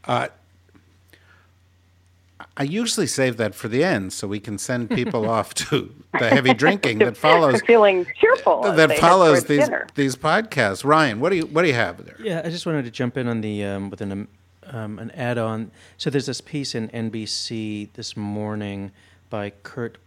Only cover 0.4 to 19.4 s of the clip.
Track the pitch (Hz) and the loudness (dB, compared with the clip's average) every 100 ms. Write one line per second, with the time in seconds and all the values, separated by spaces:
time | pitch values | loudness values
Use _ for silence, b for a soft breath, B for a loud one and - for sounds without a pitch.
0.4 | _ _ _ _ _ _ _ b b b | _ _ _ _ _ _ _ b b b
1.4 | b _ _ _ _ _ _ _ _ _ | b _ _ _ _ _ _ _ _ _
2.4 | - - 139 196 233 - 151 - 131 113 | -16 -6 -4 -2 -2 -2 -2 0 0 0
3.4 | 107 - 113 117 180 123 95 - 101 104 | -4 -4 -4 0 2 0 -2 -8 -6 -8
4.4 | 117 101 - 123 113 - 120 123 110 113 | -8 -10 -4 -4 -2 -2 -2 -2 0 0
5.4 | 104 - - 147 - - - - 117 143 | -2 -6 -2 -2 -2 -16 -6 0 4 4
6.4 | 131 113 151 196 139 107 110 110 156 165 | 4 4 2 2 -2 2 0 2 4 6
7.4 | 151 117 - 233 202 185 175 - 440 494 | 6 2 6 6 6 4 -4 2 4 4
8.4 | - 143 202 160 156 147 170 190 165 135 | 2 2 2 4 4 6 6 8 6 4
9.4 | 120 147 147 - - - 139 127 156 185 | 2 2 2 -2 -6 -2 -2 -2 0 0
10.4 | 226 143 107 95 135 156 147 107 160 190 | 0 0 0 0 2 4 4 2 0 0
11.4 | 160 151 175 120 95 90 - - 220 165 | 0 2 2 2 0 -4 -18 -12 -6 -6
12.4 | 165 170 170 151 120 - 123 135 120 113 | -6 -8 -4 -4 -6 -6 -4 -4 -4 -4
13.4 | 107 104 101 98 98 98 101 98 107 _ | -4 -4 -4 -6 -8 -8 -8 -8 -10 _
14.4 | _ _ - 123 107 104 113 - 123 120 | _ _ -16 -12 -12 -12 -14 -8 -4 -2
15.4 | 113 110 110 b b b 160 139 127 123 | -4 -6 -10 b b b -4 -4 -4 -10
16.4 | - 151 135 120 110 120 113 113 107 - | -10 -10 -8 -8 -8 -8 -8 -8 -8 -8
17.4 | - 117 107 104 104 - 110 110 104 104 | -8 -8 -8 -8 -12 -14 -14 -10 -8 -6
18.4 | 107 107 101 98 98 b b b _ 110 | -6 -6 -8 -8 -12 b b b _ -8